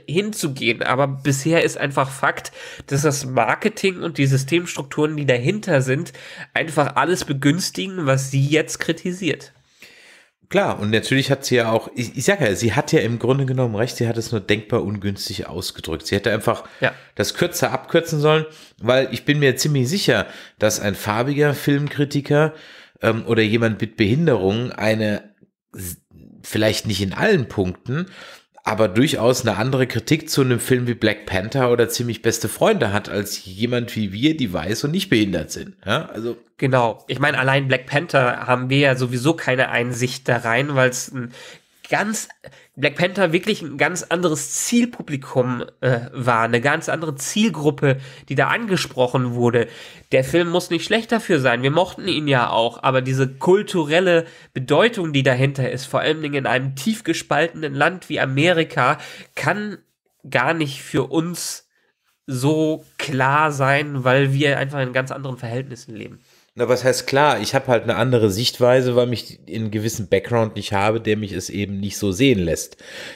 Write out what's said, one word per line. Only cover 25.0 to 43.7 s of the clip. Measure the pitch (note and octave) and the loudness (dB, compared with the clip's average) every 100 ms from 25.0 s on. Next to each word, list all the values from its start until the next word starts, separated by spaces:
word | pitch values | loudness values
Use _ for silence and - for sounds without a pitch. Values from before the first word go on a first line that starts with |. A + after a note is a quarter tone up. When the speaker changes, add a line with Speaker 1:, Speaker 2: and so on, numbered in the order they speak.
| G#2+ G#2 - _ _ _ _ | 0 -2 -6 _ _ _ _
Speaker 2:
s-, | - F2+ - _ D#2+ B1+ - | -14 -12 -12 _ -20 -20 -20
vielleicht | - A2 A2 G#2+ A2 | -6 0 2 2 -2
nicht | F#2+ | -2
in | G2 | -2
allen | - G#3+ F#3+ A2+ | 0 2 2 0
Punkten, | - F#2 F2+ - C#3+ F3+ - - - _ _ | -2 -2 -2 -6 -6 -6 -12 -20 -20 _ _
aber | - G#2+ A2 | -6 0 2
durchaus | G2 D3 C#3 A#2+ B2+ A#2 | 4 2 2 2 2 0
eine | F#2+ | 0
andere | B2+ C3+ B2 | 0 0 0
Kritik | A2+ - D#3 - | -2 0 -2 0
zu | - | 0
einem | B2+ A#2+ | 2 2
Film | - B2+ B2 | 2 0 2
wie | |
Black | A#2 A2 G#2 - | 0 0 -2 -4
Panther | F#2+ G#2 C3+ B2 | -4 -2 0 2
oder | A#2+ A2+ | 4 2
Ziemlich | - A#2+ A2 | 0 -4 -2
beste | A#2 - A2 | -2 0 -4
Freunde | - F3 G3+ A2 | 0 2 2 2
hat, | G2+ - | 0 -2
als | G2 G2+ - F#2+ | -4 -4 -8 -12
jemand | F#2 A#2+ B2 A#2+ A2+ | -4 -2 0 -2 -4
wie | G#2 | -4
wir, | G2+ D3+ D#3 | 0 0 2
die | A#2 | -2
weiß | F2 D#2+ A2+ | -4 -4 -4
und | C#3+ | -2
nicht | F3+ - | -2 2
behindert | A2+ G2+ F2 D2+ | 2 2 0 -6
sind. | F2 D#2+ - F#2 | -10 -12 -12 -4
Ja, | C3 - | -4 -4
also | G#2 A#2 A#2 _ - | -8 -8 -10 _ -4
Speaker 1:
Genau. | C3+ B2+ A#2 G2+ - | 0 2 2 -2 -8
Ich | B2+ | -2
meine, | D3 B2+ | 0 2
allein | C3 C3+ C3+ | 2 2 2
Black | C3 - | -2 0
Panther | D3 F3 C#3 B2 A2 A2+ | -2 2 2 2 0 0
haben | B2 B2+ | 0 2
wir | C#3 | 2
ja | C#3 | 4
sowieso | C3 B2+ B2 C#3 | 2 0 0 0
keine | E3 - B2+ B2+ | 0 0 0 2
Einsicht | A#2+ A#2+ A#2+ B2+ - - | 0 -2 -2 -4 -4 -2
da | A#2+ | -2
rein, | A2+ A#2 C#3+ | 2 0 0
weil's | C3+ B2+ B2 - | 2 2 0 -8
ein | C3+ A#2+ - - - _ _ - | -10 -10 -12 -20 -20 _ _ -4
ganz, | C#3+ G3+ G#3+ - - - - _ - | -2 -2 -4 -8 -16 -20 -20 _ -4
Black | C#3+ C#3 | -4 0
Panther | F3+ F#3+ F3+ | -2 2 2
wirklich | F3 G#3 G#3 | 2 0 -4
ein | E3 | -4